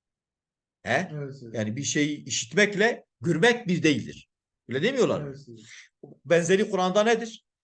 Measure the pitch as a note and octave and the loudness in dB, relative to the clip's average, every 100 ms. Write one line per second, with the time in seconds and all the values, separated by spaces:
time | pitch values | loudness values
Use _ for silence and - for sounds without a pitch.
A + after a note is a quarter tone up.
0 | _ _ _ _ _ _ _ _ - C3+ | _ _ _ _ _ _ _ _ -2 -2
1 | F3+ D3+ C#3 - A#2+ A#2 G#2+ A#2 C#3 D3 | -2 -8 -10 -12 -10 -6 -4 -4 -4 -2
2 | D3 D3 C3 - - E3 G3+ F3+ A3 A#3 | -2 -4 -6 -8 -2 0 2 2 0 0
3 | - _ C#3+ D#3+ A3+ A#3 F#3 E3+ D#3 B2 | -10 _ -2 2 2 2 0 2 2 2
4 | D2+ - - _ _ _ - B2 G3+ C4+ | -4 -14 -20 _ _ _ -8 -2 0 2
5 | E3+ F#2+ C#3+ C3 - A2+ - - - _ | 2 0 -6 -12 -18 -20 -20 -20 -20 _
6 | - - C3+ E3+ E3+ F#3+ G#3 F#3+ F#3 G3 | -20 -16 2 2 4 2 2 0 2 4
7 | G#3+ A3+ A3+ - _ _ | 4 2 -2 -14 _ _